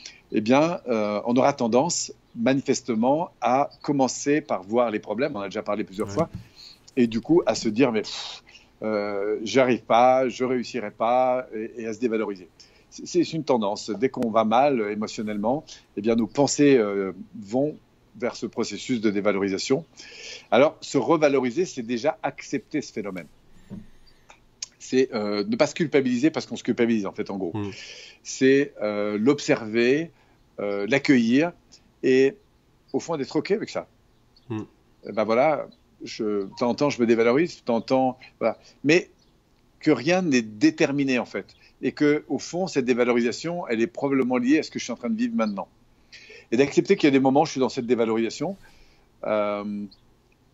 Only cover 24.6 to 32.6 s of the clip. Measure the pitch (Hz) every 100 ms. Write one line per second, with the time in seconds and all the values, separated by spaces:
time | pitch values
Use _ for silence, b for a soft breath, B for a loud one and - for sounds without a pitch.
24.6 | - _ - 127 135 113 104 104 101 120
25.6 | 147 - 156 143 127 123 156 139 - 117
26.6 | - 113 117 113 95 92 101 98 85 104
27.6 | 101 B B B B B - - 131 139
28.6 | 143 - 107 104 104 104 120 147 - 127
29.6 | 110 113 120 147 165 _ b b _ -
30.6 | 104 101 104 139 139 127 113 131 170 -
31.6 | _ b _ - 135 131 135 - _ _